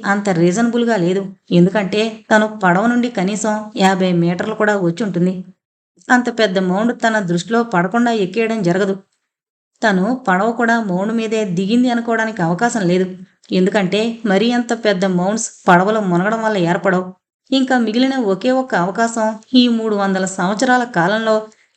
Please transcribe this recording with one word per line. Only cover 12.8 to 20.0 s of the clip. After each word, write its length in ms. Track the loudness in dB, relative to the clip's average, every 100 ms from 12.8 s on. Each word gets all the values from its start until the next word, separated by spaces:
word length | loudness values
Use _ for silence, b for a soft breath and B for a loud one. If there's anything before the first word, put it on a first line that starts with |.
| 0
లేదు. 280 | 0 -2 -8 B B -4
ఎందుకంటే 680 | 0 2 0 0 -2 -2 -4 0
మరీ 260 | 0 2
అంత 320 | 0 -2 -2
పెద్ద 200 | -2 0
మౌండ్స్ 460 | 0 0 0 -2 -6 -4 2
పడవలు 320 | 4 4 0
మునగడం 420 | 0 0 0 -2
వల్ల 160 | -2 0
ఏర్పడవు. 560 | 0 0 0 -2 -4 -12 _ _ -4
ఇంకా 280 | -2 2 0
మిగిలిన 380 | 0 0 0 0
ఒకే 340 | -2 0 0
ఒక్క 240 | 0 0
అవకాశం, 640 | -2 -2 0 -2 0 -4 -4 0
ఈ 140 | 4 4
మూడు 280 | 2 -2
వందల 280 | -2